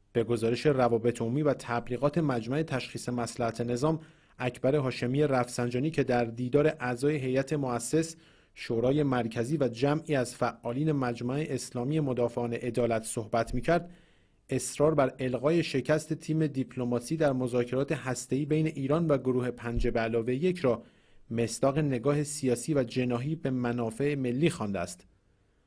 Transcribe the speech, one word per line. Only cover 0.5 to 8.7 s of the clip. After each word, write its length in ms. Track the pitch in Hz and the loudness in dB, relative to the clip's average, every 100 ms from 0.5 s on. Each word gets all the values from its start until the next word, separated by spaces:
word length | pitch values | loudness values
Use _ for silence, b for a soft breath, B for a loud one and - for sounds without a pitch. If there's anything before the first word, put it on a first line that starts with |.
| 120 151 | 2 2
روابط 560 | 131 120 113 117 117 | 4 4 4 2 0
عمومی 200 | 117 135 | 0 0
و 120 | 147 | 2
تبلیغات 640 | 127 - 117 - 120 143 170 | 0 -2 -4 -2 0 0 2
مجمع 460 | 151 120 110 143 | 0 0 -2 -2
تشخیص 460 | 156 131 - 120 - | -2 -4 -4 -8 -4
مصلحت 520 | 123 117 - 117 - | -4 -4 -2 -4 -2
نظام، 380 | 120 120 151 160 B B B B | -2 0 0 0 B B B B
اکبر 360 | 127 - 127 147 | -4 0 2 2
هاشمی 480 | 131 - 123 139 | 0 -2 0 2
رفسنجانی 680 | 151 127 120 - 123 123 156 | 2 2 0 -2 -2 0 -2
که 120 | 151 | 0
در 220 | 127 120 117 | 2 2 0
دیدار 500 | 113 123 143 151 151 | -2 0 4 2 2
اعضای 360 | 123 120 143 151 | -4 0 0 0
هیئت 380 | 131 131 135 | 0 0 0
مؤسس، 600 | 151 131 117 - 160 160 - b b b | -2 -2 -2 0 0 0 -6 b b b
شورای 500 | - - | -12 -4